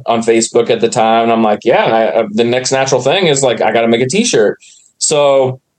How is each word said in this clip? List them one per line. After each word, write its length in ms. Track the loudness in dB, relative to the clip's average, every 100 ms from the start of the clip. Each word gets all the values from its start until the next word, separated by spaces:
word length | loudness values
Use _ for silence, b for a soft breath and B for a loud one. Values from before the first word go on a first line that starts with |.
| -2
on 160 | -2
Facebook 480 | 0 0 2 0 0
at 100 | 0
the 80 | 0
time. 340 | 0 2 2
And 80 | 2
I'm 120 | 0
like, 160 | 0 0
"Yeah, 220 | 0 0 0
I, 200 | 0 0 -2
uh, 60 | -2
the 120 | -2 0
next 260 | 0 -2
natural 300 | -2 0 -2
thing 260 | 0 0 0
is, 160 | 0
like, 180 | 0 0
I 100 | 0
gotta 160 | 0 0
make 120 | 0
a 60 | 0
t-shirt." 480 | -2 0 2 0 -2 b b b -8
So 600 | -2 0 2 2 0 -4 _